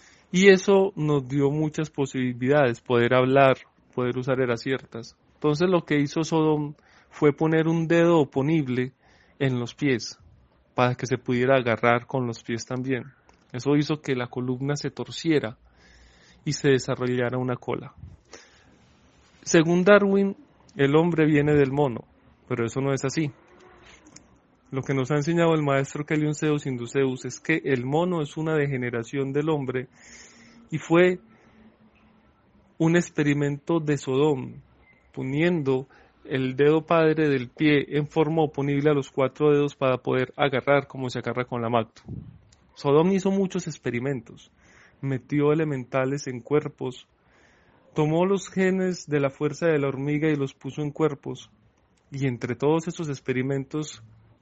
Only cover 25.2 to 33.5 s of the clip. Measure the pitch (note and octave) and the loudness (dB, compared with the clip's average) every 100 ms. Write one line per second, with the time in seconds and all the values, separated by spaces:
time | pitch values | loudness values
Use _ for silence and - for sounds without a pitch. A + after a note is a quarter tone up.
25.2 | D3 E3+ E3+ D#3+ C#3+ C3+ C#3 D3+ D3 D#3 | 0 0 2 2 0 0 -2 -6 -4 -2
26.2 | D3+ D3+ D#3 D3 C#3+ B2+ A#2 C3+ C3+ B2+ | -2 -2 -2 -2 -4 -8 -6 -2 -2 -4
27.2 | B2+ - - D#3+ - C3+ B2 D3+ F3+ E3+ | -10 -10 -4 -4 0 -2 -2 -2 -2 -2
28.2 | D3 - D#3+ D#3 C#3+ C3+ B2 A#2+ A#2 C#3+ | -6 -6 -4 -2 -2 -4 -4 -6 -6 -6
29.2 | C3+ C#3 D#3 D3+ C3 B2+ B2+ _ - - | -4 -2 -2 -2 -2 -6 -8 _ -20 -20
30.2 | - - - - - D3+ - E3 F3+ F3+ | -20 -20 -20 -20 -10 -8 2 4 4 2
31.2 | - _ _ _ - _ _ _ _ _ | -8 _ _ _ -20 _ _ _ _ _
32.2 | _ _ _ _ _ - D#3+ E3+ E3+ - | _ _ _ _ _ -2 2 2 0 -2
33.2 | D3 C#3+ C#3+ | 0 0 -2